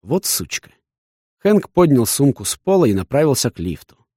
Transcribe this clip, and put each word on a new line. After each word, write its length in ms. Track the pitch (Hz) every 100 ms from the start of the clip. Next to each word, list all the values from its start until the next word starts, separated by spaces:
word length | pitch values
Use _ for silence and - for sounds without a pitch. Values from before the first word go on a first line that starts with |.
Вот 240 | 92 180 -
сучка. 460 | - 85 - - _ _ _ _ _ _ _
Хэнк 320 | 196 208 -
поднял 360 | - 170 131 113
сумку 380 | - 139 -
с 140 | 101 -
пола 260 | - 190
и 100 | 139
направился 560 | 95 90 139 156 131 120
к 100 | -
лифту. 460 | 87 80 - _ _